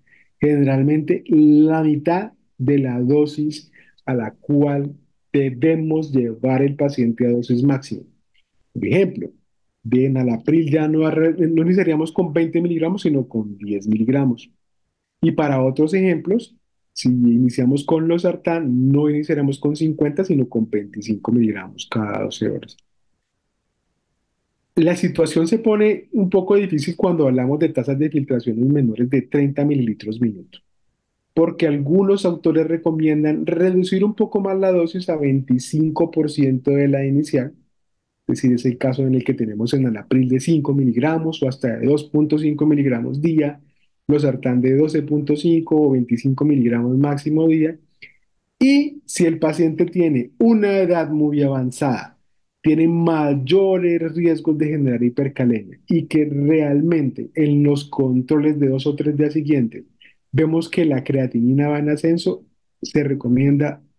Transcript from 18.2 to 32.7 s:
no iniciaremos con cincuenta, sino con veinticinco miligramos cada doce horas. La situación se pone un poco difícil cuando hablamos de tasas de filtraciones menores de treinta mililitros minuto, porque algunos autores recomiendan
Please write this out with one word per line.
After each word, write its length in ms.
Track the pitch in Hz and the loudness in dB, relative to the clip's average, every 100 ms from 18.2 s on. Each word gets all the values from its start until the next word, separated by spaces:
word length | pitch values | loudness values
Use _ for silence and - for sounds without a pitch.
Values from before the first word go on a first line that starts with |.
| 175 175 - 165 143 123 131 | 0 -2 -2 -2 -2 0 2
no 180 | 139 151 | 2 2
iniciaremos 480 | 147 151 147 139 139 | 0 -2 0 -2 -2
con 160 | 147 | -2
cincuenta, 480 | 147 160 147 147 147 | -2 -2 0 -2 -2
sino 260 | 190 147 120 | 0 0 0
con 220 | 117 110 | -2 -2
veinticinco 640 | 104 104 107 107 104 - | -4 -6 -10 -8 -6 -2
miligramos 560 | 120 110 101 95 - - | 0 0 -2 -10 -16 -8
cada 320 | 113 107 104 | -6 -4 -6
doce 260 | 104 - 110 | -6 -6 -6
horas. 280 | 95 - - _ _ _ _ _ _ _ _ _ _ _ _ _ _ _ _ _ _ _ | -6 -12 -20 _ _ _ _ _ _ _ _ _ _ _ _ _ _ _ _ _ _ _
La 220 | - 165 175 | 0 2 0
situación 500 | 175 - 156 165 165 | -2 0 0 0 0
se 100 | 226 | 0
pone 500 | 226 214 214 202 - | 2 2 2 0 -4
un 180 | 247 185 | -2 0
poco 260 | 190 185 202 | 0 2 2
difícil 400 | 190 151 139 170 | 2 -2 -4 -2
cuando 320 | 190 170 139 | 0 2 2
hablamos 300 | 127 127 151 | 2 0 0
de 100 | 165 | -2
tasas 300 | - 143 139 | -2 -2 -2
de 100 | 151 | -2
filtraciones 560 | 147 135 127 120 113 | -2 -2 -4 -2 -2
menores 460 | 131 143 123 110 123 | 0 2 0 0 0
de 100 | 135 | -2
treinta 460 | 131 147 139 139 147 | 0 0 0 0 0
mililitros 520 | 139 117 104 104 113 | 0 -2 -4 -8 -4
minuto, 420 | 117 95 - - _ _ _ _ _ _ _ | -4 -4 -16 -20 _ _ _ _ _ _ _
porque 320 | - 165 160 160 | 0 0 0 -2
algunos 580 | 147 139 180 196 196 | 0 0 2 2 2
autores 420 | 185 165 170 156 | 0 0 0 2
recomiendan 760 | 160 | 0